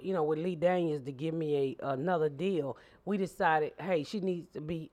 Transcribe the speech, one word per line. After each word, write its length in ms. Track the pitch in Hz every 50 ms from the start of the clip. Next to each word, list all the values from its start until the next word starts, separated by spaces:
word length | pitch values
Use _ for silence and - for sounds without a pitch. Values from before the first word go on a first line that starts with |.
| -
you 100 | 185 190
know, 120 | 175 151
with 140 | 151 160 156
Lee 160 | 165 190 180
Daniels 460 | 151 165 175 180 180 170 165 151 147 123
to 80 | 143 139
give 200 | 123 151 160 160
me 440 | 165 160 151 147 139 139 135 - -
a, 100 | - 139 135
another 360 | 127 143 185 180 165 156 151
deal, 480 | 143 135 175 196 196 160 139 135 117 - - - - - _
we 100 | 185 208
decided, 560 | 196 196 180 - - 190 165 156 156 156 139 - -
hey, 220 | 147 190 185 156 139
she 180 | - - 214
needs 300 | 180 190 180 170 160 - -
to 80 | 143
be 300 | 151 151 175 160 156 -